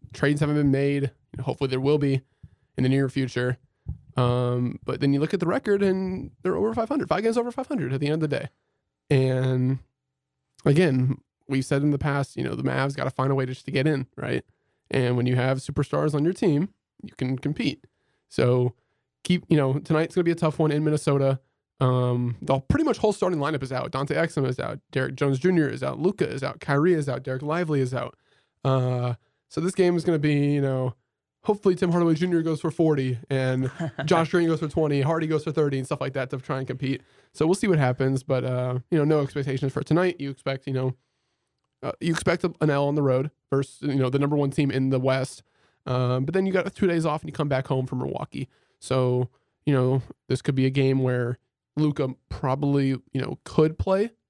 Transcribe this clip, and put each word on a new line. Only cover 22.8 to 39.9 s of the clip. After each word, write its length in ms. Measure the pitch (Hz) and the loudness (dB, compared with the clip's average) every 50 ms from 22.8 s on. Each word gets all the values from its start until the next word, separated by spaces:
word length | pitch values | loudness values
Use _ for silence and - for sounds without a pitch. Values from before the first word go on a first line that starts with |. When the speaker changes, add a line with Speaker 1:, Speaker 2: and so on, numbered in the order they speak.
| 320 | 2
Speaker 1:
much 140 | 294 - - | 2 0 0
whole 140 | - 214 202 | 0 0 0
starting 260 | - 208 180 180 151 | 0 0 0 0 0
lineup 240 | 139 151 156 135 135 | -2 -2 -2 -4 -4
is 80 | 127 131 | -4 -4
out. 180 | 127 127 - | -4 -4 -4
Dante 240 | - 131 143 135 - | -4 -4 -4 -2 -2
Exum 320 | 156 165 160 - 151 135 | 0 -2 -2 0 -2 -2
is 120 | 123 123 - | -2 -2 -4
out. 220 | - - - 139 _ _ - | -6 -8 -8 -10 _ _ -4
Derek 220 | 135 131 131 135 | -4 -2 -2 -2
Jones 240 | 127 143 139 135 127 | -2 0 0 0 2
Junior 300 | 143 185 185 165 151 131 | 2 2 4 4 2 2
is 140 | 117 131 131 | 0 -4 -4
out. 160 | 135 131 - | -4 -4 -2
Luka 280 | 147 190 196 - 160 - | -2 -2 0 0 -2 -2
is 140 | - 131 135 | -4 -4 -6
out. 180 | 139 - - | -8 -8 -8
Kyrie 340 | - - 143 143 151 185 175 | -4 0 0 2 4 4 2
is 140 | 156 143 143 | 2 0 -2
out. 140 | 127 131 131 | -6 -6 -6
Dereck 200 | 135 131 127 147 | -6 -8 -6 -6
Lively 380 | 147 156 175 180 156 151 139 | -4 -4 -2 -2 0 0 0
is 120 | 131 123 131 | 0 -2 -4
out. 240 | 123 127 123 - _ _ _ _ _ _ _ _ _ - | -6 -8 -8 -12 _ _ _ _ _ _ _ _ _ -2
Uh, 500 | 139 131 131 127 127 127 123 123 123 117 - _ _ _ _ _ _ | 0 2 2 2 0 -2 -2 -2 -4 -4 -6 _ _ _ _ _ _
so 120 | - 160 | -6 -4
this 140 | 160 185 190 | -4 -2 0
game 220 | - 180 175 175 | 2 2 2 2
is 80 | 170 156 | 2 2
gonna 140 | 180 165 151 | 0 0 2
be, 360 | 147 151 147 143 143 143 147 | 2 2 2 2 2 2 2
you 80 | 143 139 | 0 0
know, 320 | 135 131 131 127 123 - _ _ _ _ _ _ _ _ _ - | 0 -2 -2 -2 -4 -6 _ _ _ _ _ _ _ _ _ -2
hopefully 300 | - 208 202 - 196 185 | -2 -2 0 2 0 2
Tim 180 | - 190 175 170 | 2 2 0 2
Hardaway 220 | 175 170 170 160 | 2 4 4 2
Junior 260 | 147 180 180 175 165 165 | 2 2 0 0 0 0
goes 180 | 165 160 147 | 0 -2 -2
for 100 | - 160 | -4 -4
forty 480 | - - 165 160 151 139 131 131 123 117 - - | 0 2 2 2 2 2 0 -2 -4 -4 -6 -4
and 420 | 139 135 131 127 127 131 131 131 - - 165 131 | -2 0 0 0 0 0 -2 -4 -4 -6 -8 -8
Speaker 2:
<laughs> 160 | - - 135 | -6 -4 0
Speaker 1:
Josh 240 | 156 185 165 165 139 | 2 2 2 2 2
Green 180 | - 175 170 165 | 2 2 2 2
goes 120 | 165 143 | 0 0
for 80 | 165 147 | -2 -4
twenty, 340 | - 165 156 147 147 139 135 | -2 0 0 2 2 2 2
Hardy 240 | 147 165 165 160 | 0 0 0 0
goes 180 | 156 160 147 151 | 0 0 -2 -2
for 80 | 165 147 | -2 0
thirty 240 | 160 151 143 139 | 0 0 0 0
and 100 | 131 131 | -2 -4
stuff 140 | - 151 139 | -4 -6 -4
like 140 | 135 135 131 | -4 -4 -4
that 160 | 139 131 131 | -4 -6 -4
to 80 | 143 131 | -6 -8
try 200 | - - 139 135 | -6 -4 -6 -4
and 80 | 131 | -4
compete. 360 | - 135 127 139 131 135 - - _ _ _ _ _ - | -6 -8 -6 -4 -4 -4 -4 -6 _ _ _ _ _ -4
So 100 | - 151 | 0 2
we'll 100 | 160 185 | 2 2
see 140 | - - 208 | 2 2 2
what 100 | 180 151 | 2 4
happens, 440 | 139 127 123 - 131 135 135 131 - | 4 2 2 2 0 0 0 0 0
but, 220 | - 131 127 123 | -2 -2 0 0
uh, 340 | 127 127 127 127 127 123 127 - - | -2 -2 -2 -2 -2 -4 -4 -4 0
you 60 | 180 | 0
know, 80 | 156 143 | 2 4
no 160 | 151 156 151 | 4 2 2
expectations 500 | 139 135 - 147 135 139 131 131 143 135 | 0 -2 -4 -4 -4 -2 -2 -2 -2 -2
for 120 | - 135 131 | -4 -4 -2
tonight. 340 | - | 0